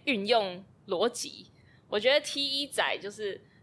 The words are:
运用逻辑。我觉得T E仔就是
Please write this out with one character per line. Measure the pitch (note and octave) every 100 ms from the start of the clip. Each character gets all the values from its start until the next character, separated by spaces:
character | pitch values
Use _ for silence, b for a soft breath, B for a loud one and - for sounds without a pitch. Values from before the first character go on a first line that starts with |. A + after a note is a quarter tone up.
| -
运 | A#3 G3+
用 | A#3 G3 F3+ - _ -
逻 | F3 A3+
辑。 | - - - - b b b b
我 | G#3
觉 | A#3
得 | C#4+
T | D4 C#4+
E | C#4 C#4 C#4
仔 | - D3+ -
就 | G3
是 | G#3 G#3 F#3 b b